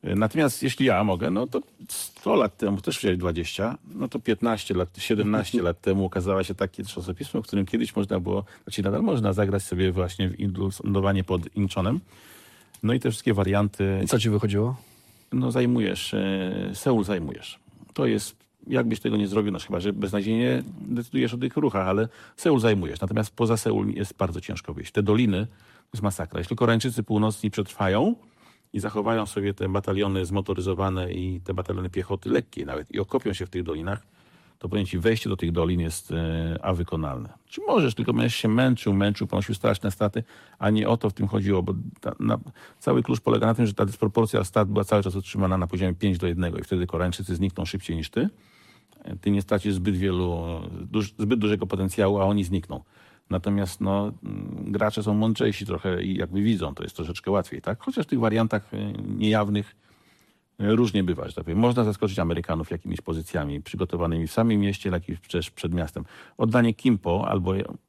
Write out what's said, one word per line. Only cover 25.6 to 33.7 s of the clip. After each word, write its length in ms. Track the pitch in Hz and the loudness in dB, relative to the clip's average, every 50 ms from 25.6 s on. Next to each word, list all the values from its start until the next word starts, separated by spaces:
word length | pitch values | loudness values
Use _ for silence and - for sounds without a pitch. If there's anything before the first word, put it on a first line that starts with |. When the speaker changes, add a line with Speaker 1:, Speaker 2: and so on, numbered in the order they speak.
| - - - - _ _ - 107 | -20 -20 -20 -20 _ _ -8 -2
Speaker 1:
jest 60 | 98 | -2
masakra. 360 | 101 92 - 82 78 - 85 | -2 -2 -2 -6 -6 -4 -6
Jeśli 100 | 85 - | -4 -4
tylko 100 | - 110 127 | -2 2 4
Koreańczycy 380 | 117 117 113 - 131 117 - 110 | 4 4 4 2 0 -2 -2 -2
Północni 480 | - 110 104 107 110 107 - - 107 | 0 2 2 2 2 0 0 -4 -4
przetrwają 640 | - - 101 - - - 101 95 95 104 139 202 240 - - _ _ _ _ - _ _ _ _ _ | -2 -2 -4 -4 -4 -2 0 2 2 4 4 2 0 -2 -6 _ _ _ _ -20 _ _ _ _ _
i 60 | 107 | -6
zachowają 460 | 95 107 101 107 101 113 113 113 107 | -6 -2 -2 -2 0 2 0 0 0
sobie 280 | 98 - 104 98 101 98 | -2 -4 -4 -2 -2 -2
te 160 | - - 95 | -2 -4 -2
bataliony 560 | 95 101 98 - 98 98 101 98 98 95 92 | -2 -2 0 0 0 0 0 0 0 -2 -2
zmotoryzowane 840 | 87 98 98 95 - 95 92 92 95 92 90 98 95 95 92 90 90 | 0 -2 -2 -2 -2 -2 -2 0 -2 0 0 0 -2 0 -2 -4 -4
i 300 | 90 90 90 92 92 90 | -4 -4 -4 -4 -4 -6
te 120 | 90 - 95 | -6 -6 -6
bataliony 360 | 90 92 - 98 95 92 90 | -6 -4 -4 -4 -4 -4 -4
piechoty 400 | - 98 90 - 98 95 - - | -4 -4 -4 -2 -4 -6 -2 0
lekkiej 360 | - - - _ - - 71 | 0 0 0 _ -10 -10 -8
nawet 260 | 69 67 76 - _ | -6 -6 -8 -8 _
i 80 | - - | -6 -6
okopią 340 | 98 - - 131 - 113 98 | -6 -2 -2 -2 -2 -2 -4
się 120 | - 92 | -4 -8
w 40 | 87 | -8
tych 140 | - 90 90 | -6 -8 -6
dolinach, 440 | 85 | -4